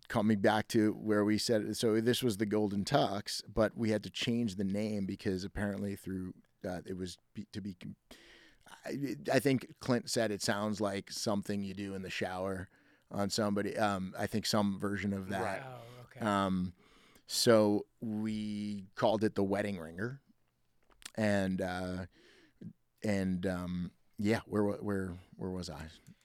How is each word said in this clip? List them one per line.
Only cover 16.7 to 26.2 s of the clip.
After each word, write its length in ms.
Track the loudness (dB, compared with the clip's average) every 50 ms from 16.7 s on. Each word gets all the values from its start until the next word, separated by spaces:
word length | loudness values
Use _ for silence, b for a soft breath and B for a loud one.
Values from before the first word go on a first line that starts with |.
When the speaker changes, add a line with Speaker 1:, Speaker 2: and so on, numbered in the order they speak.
| -6 b b b b b b b b b b
Speaker 1:
so 600 | b -2 2 6 8 8 8 8 6 4 2 0 _ _ -10
we 840 | -6 -4 -4 -2 -2 -2 -4 -4 -4 -4 -6 -6 -6 -6 -6 -8 -10 -12 -4
called 280 | 2 2 4 4 4 2
it 120 | 2 2
The 80 | 2 2
Wedding 360 | 2 2 0 0 -2 -4 -6
Ringer, 420 | -8 -10 -8 -6 -6 -6 -6 -10 _ _ _ _ _ _ _ _ _ _ _ _ _ _ _ _ -18 -10 -2
and, 460 | 0 2 2 4 2 2 2 0 0
uh, 440 | -2 -2 -2 -4 -4 -4 -4 -6 -8 -10 b b b b b b b b b b -18 -18 -18 _ _ _ _ _ -2
and, 420 | 0 0 2 2 0 0 0 0
um, 460 | -2 -2 -2 -4 -4 -4 -4 -6 -6 -10 _ _ _ _ -2
yeah, 240 | 0 2 0 0 0
where, 180 | -2 0 0 2
wa-, 140 | 0 0 -2
where, 320 | -4 -4 -2 -2 -2 -4 -6 -10 -14 -18 -14
where 140 | -8 -6 -6
was 180 | -6 -6 -6 -8
I? 160 | -8 -10 -10 -14 -16 -20 -20 -20 -20 _